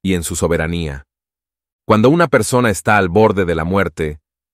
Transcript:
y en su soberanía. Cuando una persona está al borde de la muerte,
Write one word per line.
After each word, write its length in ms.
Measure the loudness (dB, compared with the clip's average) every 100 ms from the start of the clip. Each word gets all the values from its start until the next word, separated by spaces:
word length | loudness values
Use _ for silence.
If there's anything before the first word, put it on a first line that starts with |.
y 100 | -4
en 80 | -4
su 140 | -4 -4
soberanía. 720 | -2 -2 -2 -4 -8 -10 -18 _ _ _ _ _ _ _ -2
Cuando 240 | 2 4
una 160 | 2 2
persona 420 | 0 0 0 0
está 280 | -2 0 0
al 120 | 2
borde 360 | 4 4 2 -2
de 100 | -2
la 80 |
muerte, 560 | -2 -2 -2 -4 -8 -8 _ _ _